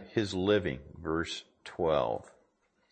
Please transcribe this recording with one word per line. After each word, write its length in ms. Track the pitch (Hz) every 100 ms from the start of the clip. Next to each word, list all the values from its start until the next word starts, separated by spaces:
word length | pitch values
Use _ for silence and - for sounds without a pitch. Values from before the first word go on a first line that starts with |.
| -
his 220 | - 104
living," 460 | 92 95 104 90 67 -
verse 480 | - 80 80 85 - - _
twelve. 640 | - - 85 76 57 52 - - _ _ _ _ _